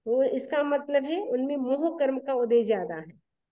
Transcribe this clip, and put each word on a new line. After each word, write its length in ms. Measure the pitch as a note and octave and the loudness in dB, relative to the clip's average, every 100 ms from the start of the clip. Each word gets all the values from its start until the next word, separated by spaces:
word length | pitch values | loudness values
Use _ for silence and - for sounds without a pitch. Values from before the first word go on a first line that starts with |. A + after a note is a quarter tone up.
तो 180 | A3 B3+ | -2 2
इसका 400 | C4+ C4 - D4+ | 2 0 -2 0
मतलब 420 | C#4+ C#4+ C#4+ C#4+ | 2 0 0 -2
है 160 | C#4 F4 | 0 -4
उनमें 360 | G#4 B3 C4+ C#4+ | -2 -2 -2 -2
मोह 420 | B3+ C#4+ E4 D#4+ | 0 0 0 0
कर्म 200 | C4+ C4 | 0 0
का 160 | C4+ | -2
उदय 300 | B3+ A#3+ A#3+ | -2 4 4
ज्यादा 300 | G#3+ G3+ E3 | 4 0 -2
है। 260 | D#3+ D#3+ - _ _ _ | -8 -12 -20 _ _ _